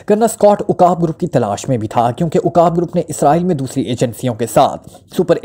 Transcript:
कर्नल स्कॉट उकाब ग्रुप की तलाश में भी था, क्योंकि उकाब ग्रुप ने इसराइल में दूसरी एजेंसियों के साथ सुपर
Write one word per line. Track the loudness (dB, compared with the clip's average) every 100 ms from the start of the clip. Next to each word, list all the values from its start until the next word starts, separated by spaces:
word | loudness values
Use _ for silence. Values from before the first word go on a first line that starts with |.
| -2
कर्नल | 2 0
स्कॉट | 2 2 2
उकाब | 0 2 2 2
ग्रुप | -2 -2
की | -2
तलाश | 0 0 -2 -4
में | -4
भी | -2
था, | 0 0
क्योंकि | 0 -2 -2
उकाब | 0 2 2 2
ग्रुप | -2 -4
ने | -6
इसराइल | 0 2 2
में | 0 -2
दूसरी | -4 -4
एजेंसियों | -4 -2 -4 -4 -6
के | -4 0
साथ | 2 2 0 -12 -20 _ -4
सुपर | 0 0